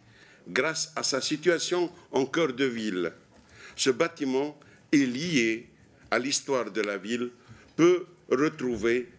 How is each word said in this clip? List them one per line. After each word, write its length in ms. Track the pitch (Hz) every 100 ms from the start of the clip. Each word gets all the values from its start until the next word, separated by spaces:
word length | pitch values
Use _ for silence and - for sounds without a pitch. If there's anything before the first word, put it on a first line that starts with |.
| - - - - -
grâce 420 | 92 147 156 - -
à 60 |
sa 180 | 123 131
situation 680 | - 151 170 165 - 180 170 - -
en 140 | 127 131
cœur 260 | 170 156
de 140 | 123 135
ville. 480 | 117 107 92 82 - _ - - - - -
Ce 120 | 135
bâtiment 680 | 120 165 - 139 131 147 147 - - -
est 60 | 143
lié 720 | 131 120 175 147 113 110 - - - - -
à 80 | 117
l'histoire 520 | 127 - - 131 104
de 100 | 104
la 160 | 104 101
ville, 340 | 101 120 123 - - 117 - -
peut 280 | 170 180 - - -
retrouver 840 | 127 151 151 127 113 113 123 120